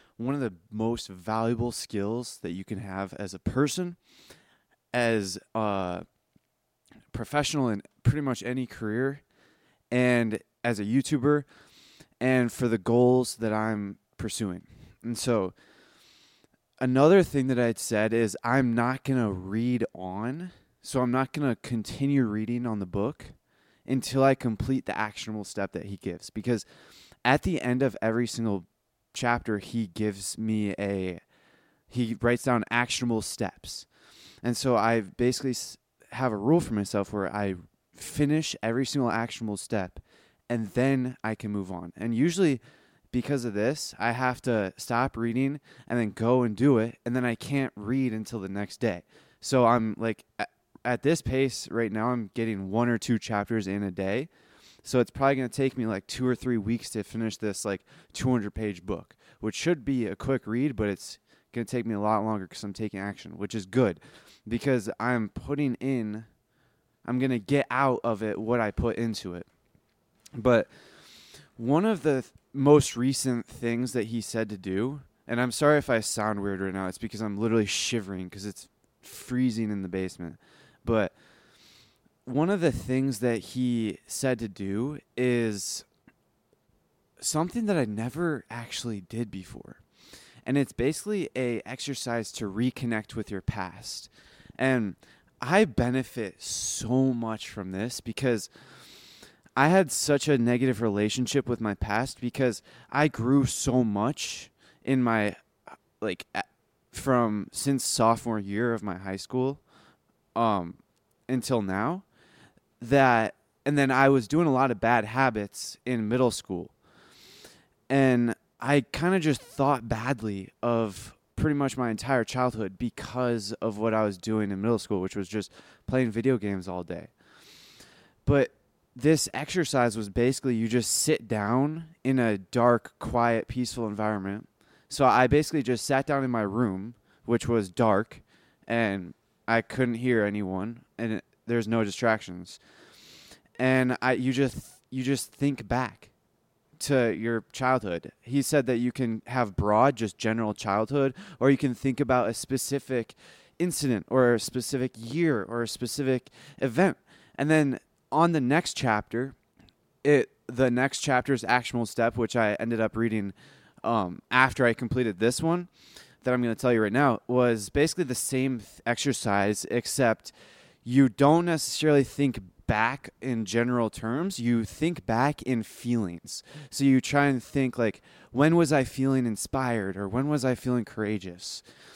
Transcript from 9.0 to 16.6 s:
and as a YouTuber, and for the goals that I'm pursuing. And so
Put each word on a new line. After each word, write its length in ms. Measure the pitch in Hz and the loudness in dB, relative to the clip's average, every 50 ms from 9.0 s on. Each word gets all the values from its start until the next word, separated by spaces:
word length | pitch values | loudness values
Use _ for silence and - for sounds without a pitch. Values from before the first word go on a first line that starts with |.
| 131 139 143 143 _ _ _ _ _ _ _ _ _ _ _ _ _ - | -2 -2 -4 -6 _ _ _ _ _ _ _ _ _ _ _ _ _ -2
and 480 | 120 123 127 123 123 120 117 110 104 - _ _ _ _ - | 0 2 4 4 4 4 2 0 -2 -6 _ _ _ _ -4
as 160 | 120 117 98 | -2 -2 -2
a 40 | 101 | -2
YouTuber, 600 | 104 117 139 131 - 156 135 120 147 147 147 139 _ - - - _ _ - - - _ - - _ _ - | 0 0 0 2 2 0 2 4 4 2 2 0 _ -18 -20 -20 _ _ -20 -20 -20 _ -20 -20 _ _ -2
and 320 | 120 127 131 127 123 117 | 0 2 4 4 2 2
for 160 | - - 127 | 0 0 0
the 120 | 117 113 107 | 2 0 0
goals 560 | 92 117 117 120 123 123 127 127 123 - - | 2 4 6 6 8 8 6 4 2 0 -4
that 180 | - 113 110 107 | -4 -4 -2 -2
I'm 460 | 107 107 110 110 104 101 98 - _ _ _ _ | 0 -2 -2 -2 -4 -4 -6 -10 _ _ _ _
pursuing. 460 | - - 107 - - 113 95 90 90 - - - - - - - _ - | -10 -10 -8 -6 -4 -4 -4 -6 -8 -12 -18 -20 -20 -20 -20 -20 _ -8
And 120 | 117 117 | -8 -6
so 380 | - - 127 117 107 95 92 - _ _ _ _ _ _ _ _ _ _ _ _ _ _ _ _ _ _ _ _ _ | -4 0 0 2 2 0 -2 -6 _ _ _ _ _ _ _ _ _ _ _ _ _ _ _ _ _ _ _ _ _